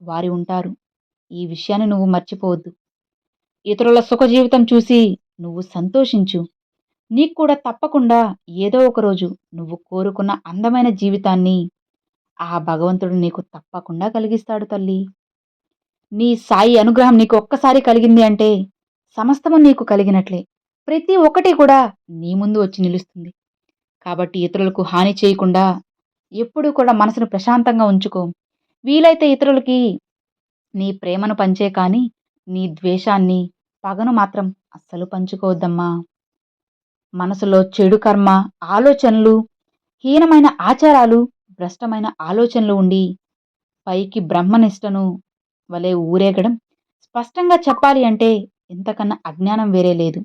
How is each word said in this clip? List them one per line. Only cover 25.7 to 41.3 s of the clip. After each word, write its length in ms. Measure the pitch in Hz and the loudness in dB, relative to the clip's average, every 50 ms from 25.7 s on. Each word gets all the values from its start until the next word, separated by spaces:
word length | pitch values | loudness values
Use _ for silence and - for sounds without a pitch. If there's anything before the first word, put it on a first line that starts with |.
| 180 196 - _ _ _ _ _ _ _ _ _ 180 | 0 -4 -8 _ _ _ _ _ _ _ _ _ -10
ఎప్పుడూ 360 | 208 233 233 _ 302 294 294 294 | -10 -10 -8 _ -4 -4 -2 0
కూడా 200 | 285 247 247 240 | 0 2 2 2
మనసును 340 | 208 214 220 220 247 220 | 2 0 0 0 -2 -4
ప్రశాంతంగా 600 | - - 190 190 240 240 240 233 254 233 226 220 208 196 | -4 -4 -4 -2 0 0 2 2 0 0 2 2 2 2
ఉంచుకో. 300 | 190 190 208 - 185 180 170 175 - _ _ _ _ _ _ _ _ - | 0 0 -2 -6 -6 -6 -8 -10 -14 _ _ _ _ _ _ _ _ -4
వీలైతే 420 | 247 285 311 330 330 330 320 311 294 269 | -2 2 4 4 4 4 4 2 2 2
ఇతరులకి 460 | 269 285 277 277 262 262 254 254 254 247 220 180 - - _ _ _ _ _ _ _ _ _ _ _ _ _ - | 2 2 2 2 2 0 0 0 0 0 0 -2 -6 -10 _ _ _ _ _ _ _ _ _ _ _ _ _ -8
నీ 160 | 196 190 196 196 | -6 -6 -6 -6
ప్రేమను 420 | 196 - 180 180 190 202 214 214 | -8 -8 -6 -6 -4 -4 -4 -4
పంచే 360 | 202 196 190 185 - 208 196 | -2 -2 -2 0 0 -2 -2
కానీ 320 | 196 190 185 180 196 240 254 226 - _ _ _ _ _ _ 185 | -2 0 0 0 0 0 -2 -2 -6 _ _ _ _ _ _ -10
నీ 140 | 185 185 185 180 | -8 -6 -6 -8
ద్వేషాన్ని, 720 | 156 160 185 180 180 185 - 226 202 196 185 185 185 180 180 175 - _ _ _ _ _ - | -8 -6 -4 -4 -4 -2 -2 0 0 2 2 2 0 -2 -4 -6 -10 _ _ _ _ _ -12
పగను 280 | 190 196 190 226 247 240 | -12 -8 -6 -4 -2 0
మాత్రం 340 | 220 202 196 202 202 196 190 190 _ _ _ - | 0 0 -2 -2 -6 -8 -8 -8 _ _ _ -20
అస్సలు 300 | 175 _ _ - 170 180 | -20 _ _ -14 -12 -12
పంచుకోవద్దమ్మా. 840 | 190 - 185 185 185 - 185 196 190 185 170 180 175 170 170 175 170 170 170 170 - _ _ _ _ _ _ _ _ _ _ _ _ _ _ _ _ _ _ _ _ - | -10 -8 -8 -8 -8 -8 -6 -4 -4 -2 -2 -4 -4 -4 -4 -4 -4 -6 -6 -10 -14 _ _ _ _ _ _ _ _ _ _ _ _ _ _ _ _ _ _ _ _ -10
మనసులో 440 | 180 180 185 202 190 214 196 190 190 190 | -8 -8 -8 -6 -4 -2 2 2 2 2
చెడు 340 | 190 - - 202 185 202 | 0 0 0 2 4 4
కర్మ, 320 | 214 - 220 202 202 202 196 190 190 190 196 - _ 170 | 4 4 2 2 2 4 4 4 2 0 -2 -8 _ -8
ఆలోచనలు, 720 | 165 190 208 254 285 277 277 - 233 220 220 214 220 220 220 220 - _ _ _ _ _ _ _ _ _ _ - | -4 -2 2 4 4 4 4 2 2 2 4 4 4 4 2 0 -4 _ _ _ _ _ _ _ _ _ _ -4
హీనమైన 440 | 262 277 311 330 320 320 302 285 285 - - | -2 0 2 4 4 6 6 6 4 2 0
ఆచారాలు, 580 | 175 202 - - 311 311 285 269 240 226 226 233 240 247 | -4 -6 -2 2 4 4 6 6 4 4 4 2 2 0